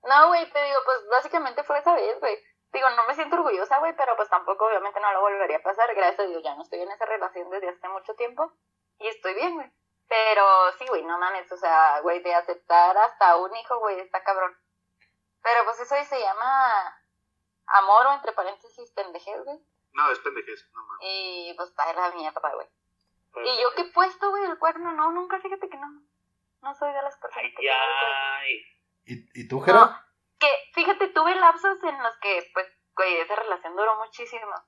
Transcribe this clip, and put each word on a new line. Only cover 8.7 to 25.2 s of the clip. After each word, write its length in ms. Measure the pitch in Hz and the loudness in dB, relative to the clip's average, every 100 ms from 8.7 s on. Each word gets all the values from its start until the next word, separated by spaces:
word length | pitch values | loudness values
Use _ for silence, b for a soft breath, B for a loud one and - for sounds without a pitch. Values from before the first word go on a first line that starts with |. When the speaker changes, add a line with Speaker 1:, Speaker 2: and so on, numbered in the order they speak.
| _ _ _ | _ _ _
Speaker 1:
Y 80 | 214 | -12
estoy 260 | 220 185 | -8 -8
bien, 220 | 196 349 | -6 -6
güey. 120 | 330 269 _ _ _ _ | -6 -14 _ _ _ _
Pero 360 | 226 220 208 196 190 185 - | 0 2 4 6 6 4 0
sí, 80 | 175 | -6
güey, 160 | 190 | -4
no 140 | 160 175 | -4 -4
mames, 340 | 180 190 180 | -4 -6 -10
o 60 | 180 | -6
sea, 420 | 175 160 156 147 | 2 4 4 4
güey, 200 | 165 175 | -2 -2
de 120 | 175 | 0
aceptar 600 | 175 175 175 - 170 175 190 | -2 -2 -10 4 6 6 6
hasta 380 | 233 - 185 170 | 2 4 6 6
un 160 | 185 | 2
hijo, 240 | 226 220 240 | -10 -6 -4
güey, 200 | 214 185 | -4 -6
está 240 | 185 190 | -6 -6
cabrón. 320 | 196 190 180 _ _ _ _ _ _ _ _ _ | -2 -2 -4 _ _ _ _ _ _ _ _ _
Pero, 240 | 226 240 | 0 2
pues, 140 | 226 233 | 2 -4
eso 160 | 240 285 | -4 -4
se 140 | 285 262 | -2 -4
llama 840 | 202 202 247 269 254 208 180 - _ _ _ _ _ _ | -4 -2 0 2 2 0 -4 -14 _ _ _ _ _ _
amor 400 | - 196 190 214 262 | 4 4 8 6 6
o, 60 | |
entre 180 | 277 254 | 2 -4
paréntesis, 580 | 214 185 - _ - 240 | -6 -8 -10 _ -20 -14
pendejez, 520 | - 185 170 196 214 | -12 -10 -12 -14 -12
güey. 140 | 262 311 _ _ _ | -12 -16 _ _ _
Speaker 2:
No, 200 | - 294 | -2 -2
es 80 | - | -2
pendejez, 500 | - - - 440 _ | -6 -10 -14 -18 _
no 100 | - | -20
mames. 140 | 196 - | -16 -14
Speaker 1:
Y, 520 | 190 190 185 180 175 175 | -10 -8 -8 -10 -14 -12
pues, 120 | 180 | -12
está 180 | - 156 | -6 -6
de 60 | |
la 160 | 165 180 | -2 -6
mierda, 420 | 175 156 - 147 | -6 -10 -6 -8
güey. 140 | - - _ _ _ _ _ _ | -8 -14 _ _ _ _ _ _
Speaker 3:
Pues, 140 | - 466 | -8 -6
Speaker 1:
¿Y 120 | 453 | -2
yo 120 | 494 | -2
qué 60 | - | -2
he 100 | 359 | -2
puesto, 380 | 339 370 370 403 | 0 0 -2 -4
güey, 160 | 392 | -4
el 120 | 381 330 | -6 -2
cuerno? 340 | 320 330 339 | -4 -2 -8
No, 180 | 311 311 | -2 -2
nunca, 280 | 349 | -2